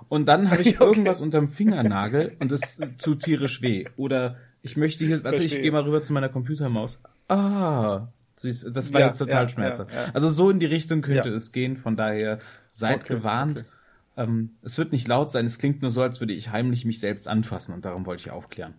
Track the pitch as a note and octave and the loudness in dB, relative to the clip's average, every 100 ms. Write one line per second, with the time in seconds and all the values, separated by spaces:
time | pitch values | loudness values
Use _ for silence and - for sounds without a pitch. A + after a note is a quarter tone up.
0 | - D3+ D3 D#3+ G3 F3 A3 - A#3+ G#3+ | -2 0 6 6 6 6 4 8 8 8
1 | F#3+ F3 D3+ D3+ D3 - G#3+ E3+ A2 G2 | 4 2 2 2 2 2 2 4 2 2
2 | G#2 C#3 E3 - C3+ C#3 - - C#3 B2 | 2 0 0 -2 -2 -2 -4 -6 -10 -4
3 | D#3+ D3 E3+ D3 C3+ - B2 G2 - - | -2 0 0 0 0 -2 -2 -2 -4 -6
4 | C3+ C3 B2 B2 - _ B2+ D3+ D#3 D#3 | -2 0 0 -6 -18 _ -8 0 0 0
5 | D#3 D#3+ C3+ C#3+ D#3+ C#3+ D3+ D3+ C#3+ D3+ | 0 0 0 0 0 0 2 2 2 0
6 | D3 C#3+ C3+ C3 B2+ D3+ C3+ A2 A#2 - | 0 0 0 -4 -4 -4 -2 -2 -4 -10
7 | - _ - G3 G3 G3+ F3 C3+ G#2+ G2 | -20 _ -2 0 2 0 0 2 0 -2
8 | A#2 - _ - B2 B2 A#2+ B2+ C#3 C#3+ | -6 -16 _ -10 -8 -6 -6 -6 0 4
9 | C3+ - C3 C3+ B2 - C3 A#2+ G2 B2 | 4 2 0 0 0 -2 -4 -4 -8 -8
10 | B2 C3 D#3+ D3+ F#3+ F#3+ D#3 D#3+ D#3+ D#3+ | -4 0 2 4 4 4 2 -2 0 -2
11 | C#3 C3+ A#2+ A2 - B2+ B2+ B2+ A#2 A2 | 2 0 0 -4 -4 -4 -4 -4 -4 -2
12 | G#2+ G#2+ G#2+ G#2+ - - _ - G#2+ B2+ | 0 0 -2 -4 -10 -20 _ -6 -2 -2
13 | - A#2+ G#2+ A#2 D3 C3 A2+ _ _ _ | -2 -4 -2 0 -2 -4 -10 _ _ _
14 | _ - A2+ A2+ A2+ - A#2+ D3+ - C#3+ | _ -6 -2 -2 -4 -10 -8 -4 -2 -2
15 | A#2+ B2 D3 B2 A#2 - C#3 C#3+ C3 A#2 | 2 0 2 0 -2 0 -2 0 -2 0
16 | B2+ B2 A2 F2+ A2+ G#2+ B2 A#2+ A#2 A2 | -2 -2 -6 -6 -6 -2 -2 -2 -2 -4
17 | G2+ G2+ - A2 A2+ F#2 - F2 F#2 F2+ | -4 -6 -2 -2 -2 -6 -8 -10 -8 -8
18 | F#2 F2 - E2+ - - E2 | -8 -8 -10 -14 -14 -14 -14